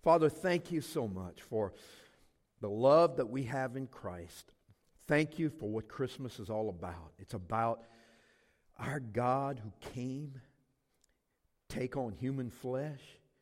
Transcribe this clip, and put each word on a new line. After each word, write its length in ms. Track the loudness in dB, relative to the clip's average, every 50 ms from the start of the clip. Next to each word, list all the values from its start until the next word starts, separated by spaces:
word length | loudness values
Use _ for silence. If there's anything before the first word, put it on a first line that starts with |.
Father, 280 | 8 8 8 8 8 4
thank 420 | 4 2 0 2 2 2 0 -2
you 80 | -4 -4
so 260 | -4 -2 -2 -2 -2
much 360 | -2 -4 -6 -8 -8 -10 -14
for 320 | -10 -2 0 0 0 0 -4 -12 -20 -20 -20 -20 -20 -20 -20 _ _ _ _ _ _ _ _ _
the 80 | -6 -4
love 480 | -2 4 8 10 10 10 8 8 4
that 80 | 0 -2
we 180 | -2 -2 -4 -4
have 320 | -2 -2 -2 -2 -2 -4
in 120 | -6 -8
Christ. 680 | -8 -10 -10 -10 -8 -8 -8 -12 -14 -16 -20 -20 -20 _ _ _ _ -20 _ _ _ _ _ 0
Thank 300 | 2 4 4 4 2 0
you 120 | -2 -2 -2
for 200 | -2 -4 -4 -2
what 200 | -2 -4 -4 -6
Christmas 500 | -4 -4 -4 -4 -4 -8 -10 -10 -8 -10
is 100 | -6 -4
all 200 | -2 0 0 -2
about. 420 | -4 -6 -8 -8 -10 -10 -14 -18 -18 -20
It's 140 | -12 -8 -8
about 500 | -8 -4 -2 0 2 2 2 0 -2 -8 -20 -20 -20 -20 -20 -20 -20 _ _ _ _ _ _ _ _ _ _ _
our 240 | -8 -6 -4 -4 -4
God 580 | -6 -4 -2 0 2 2 2 2 2 -2 -4 -6
who 120 | -8 -12 -14 -14 -16 -12
came, 480 | -8 -6 -6 -4 -4 -6 -8 -10 -12 -14 -18 _ _ _ _ _ _ _ _ _ _ _ _ _ _ _ _ _ _ _ _ _ _ _ _
take 300 | _ -6 -4 -4 -2 -2
on 160 | -2 -4 -4 -4
human 360 | -4 -4 -2 -2 -2 -4 -6
flesh, 520 | -8 -6 -6 -4 -2 -2 -2 -4 -6 -10 -14 -20 -20 -20 _ _ _ _